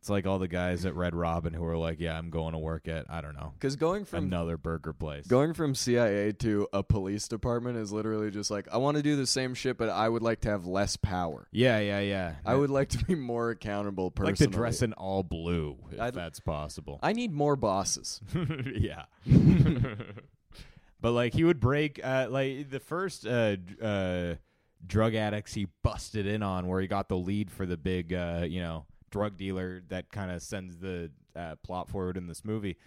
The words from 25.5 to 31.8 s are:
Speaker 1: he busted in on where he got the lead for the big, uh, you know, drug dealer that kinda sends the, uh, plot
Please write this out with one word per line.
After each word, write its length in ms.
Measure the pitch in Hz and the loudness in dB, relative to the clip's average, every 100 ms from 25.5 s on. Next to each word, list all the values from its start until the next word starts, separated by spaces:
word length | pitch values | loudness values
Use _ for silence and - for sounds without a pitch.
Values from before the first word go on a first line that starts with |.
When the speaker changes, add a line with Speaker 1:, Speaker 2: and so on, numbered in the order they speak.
Speaker 1:
he 140 | - 98 _ | -6 -6 _
busted 440 | - - - 110 98 | -4 -4 -6 -4 -2
in 160 | 107 | -2
on 240 | 101 92 90 | -2 -2 -2
where 120 | 92 | -2
he 60 | 95 | 0
got 220 | 101 98 | -2 -2
the 80 | 95 | -2
lead 340 | 90 104 101 | 0 -2 -2
for 160 | - 95 | -4 -4
the 100 | 87 | -4
big, 360 | 92 92 85 | -2 -2 -2
uh, 300 | 90 87 85 85 | -4 -2 -2 -2
you 120 | 90 | -2
know, 260 | 85 82 - - - | -4 -6 -10 -20 -10
drug 260 | 104 104 92 | -4 -4 -4
dealer 460 | 95 92 92 92 90 | -4 -4 -4 -8 -8
that 240 | 92 85 | -8 -8
kinda 260 | - 95 87 | -8 -6 -6
sends 400 | - 101 92 85 | -6 -10 -10 -10
the, 320 | 95 87 85 69 _ | -8 -6 -8 -12 _
uh, 220 | - 85 76 | -12 -10 -12
plot 240 | - 90 | -8 -8